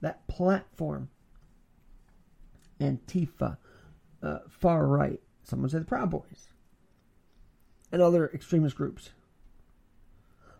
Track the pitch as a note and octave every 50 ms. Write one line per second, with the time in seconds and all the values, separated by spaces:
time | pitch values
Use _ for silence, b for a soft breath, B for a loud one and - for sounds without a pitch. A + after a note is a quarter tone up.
0 | - D#3 - - _ - - - F3 F#3 G3 F#3+ F#3+ - - - E3 D3+ D3 C#3
1 | C3 C3 - _ _ _ - - - - - - _ _ _ _ _ - - -
2 | - _ - - - _ _ _ - - - - _ - - - C#3+ C#3+ C3+ B2+
3 | - - - F#3 E3 C#3 - - C3+ B2 - - b b b b b b b b
4 | b - - - - D3+ D3 - - - - - - F3 E3+ D#3+ D3+ C#3 C#3 C#3+
5 | C#3+ C3+ D3 - - _ _ _ - - B2+ B2+ C3+ C3 D3 D#3+ D#3+ - B3 A#3+
6 | A#3+ F3+ E3 D3 - - - - - - - _ _ _ _ _ _ _ _ _
7 | _ _ _ _ _ _ _ _ - - _ _ _ _ _ _ _ _ - F3
8 | F3+ E3+ F3 E3+ D#3 C#3+ - C#3+ - - F3 E3 D#3 D3 C3 - D3 C3 - -
9 | - - - _ _ _ _ _ - - - - - _ _ _ _ _ _ -
10 | - - - - b b b b b b b b